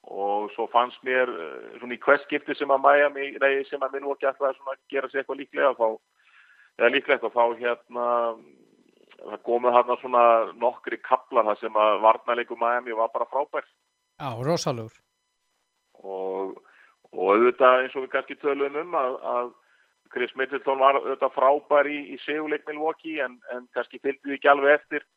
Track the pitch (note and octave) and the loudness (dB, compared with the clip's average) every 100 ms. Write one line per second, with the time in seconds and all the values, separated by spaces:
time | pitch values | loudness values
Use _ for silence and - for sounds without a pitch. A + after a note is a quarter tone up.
0 | - G2 G2+ G#2 G#2 - A2 A#2 B2 - | -14 -8 -4 -4 -6 -8 -2 0 0 -6
1 | C3 B2+ B2 G2+ D#2+ C2 A1 - A#2+ A#2+ | -4 -2 -2 -4 -10 -12 -16 -16 -14 -4
2 | - C#3+ - D3 - C#3+ C#3+ C3+ C#3 C#3+ | 2 2 2 -8 -6 -8 0 4 6 6
3 | D3 C#3 C#3 - C#3 C#3 C3+ C#3+ C3+ C#3 | 4 0 -10 -2 0 0 -4 -6 -6 -6
4 | C#3 C#3 C#3 C3 C#3 C3 C3 C3+ _ C#3 | -8 -2 -2 -2 -4 -4 -12 -14 _ -8
5 | C3 C#3 C3 C3+ C3 C#3+ C#3+ A#2 A2+ A2 | -6 -8 -8 -10 -8 0 0 2 -2 -2
6 | _ _ _ _ _ _ _ - A#2+ C3+ | _ _ _ _ _ _ _ 0 2 2
7 | - C3+ A2+ A#2+ A#2 A2+ A#2+ A#2 _ A#2+ | 0 0 0 2 2 2 -4 -6 _ -6
8 | A#2+ A#2+ A#2 A2 D2+ C2 A1+ _ _ _ | -2 0 -2 -6 -16 _ _ _ _ _
9 | _ - - G#2+ - A#2+ B2 A#2+ A#2+ B2 | _ -20 -16 -12 -2 0 4 4 4 -2
10 | C3 B2 A#2+ A2+ G2+ G2 A#2+ - - A#2 | 0 4 6 4 2 -2 -4 -4 -12 -10
11 | - B2+ - B2+ G#2+ G#2 A2+ G#2+ G#2+ G2 | -2 -2 2 0 0 -2 -2 2 2 4
12 | A2 A2 - A#2+ A#2 A2+ A#2 A#2+ B2 A2 | 4 4 0 -4 -4 -4 -2 -2 -4 -4
13 | A2+ A#2+ A#2+ C3 D3 D3+ - _ _ _ | -2 -2 -4 -4 -4 -6 -10 _ _ _
14 | _ _ C#3+ A2+ C3 E3+ E3 A#2+ A2 _ | _ _ -10 -6 -4 -2 -4 -6 -10 _
15 | _ _ _ _ _ _ _ _ _ _ | _ _ _ _ _ _ _ _ _ _
16 | F#2+ F#2+ F#2+ F#2+ F#2+ - _ _ _ _ | -12 -8 -6 -4 -6 -10 _ _ _ _
17 | _ - F#2 G#2 A#2+ - B2+ B2+ B2+ C#3 | _ -2 4 6 4 6 6 6 2 -8
18 | C3 C3+ C3+ B2 D3 C#3 C#3+ C#3+ F3 E3 | -4 -6 -6 -6 -4 -2 -4 -6 -6 -2
19 | C3 C3 - B2 B2 _ _ _ _ _ | -2 -4 -6 -4 -6 _ _ _ _ _
20 | _ B2 A#2+ C3 C3 C#3 - C3+ C3+ C#3 | _ -6 -6 -4 -6 -4 -4 4 4 4
21 | - C3+ C3 - C3 D3 - D3 C#3+ D3 | -2 -4 -2 2 2 2 2 2 2 -4
22 | C#3+ C3+ - D3+ D#3 D3+ - D3+ D#3 D#3 | -10 -12 -8 -6 -6 -8 -8 -6 -6 -6
23 | D#3+ D#3 B2+ B2 - B2 B2 B2 A#2+ B2 | -10 -8 -8 -10 -14 -14 -8 -8 -8 -6
24 | C#3 C3+ C#3 C#3 D3 C#3+ C#3 D3 _ D3 | -6 -6 -8 0 4 4 4 2 _ -12
25 | _ | _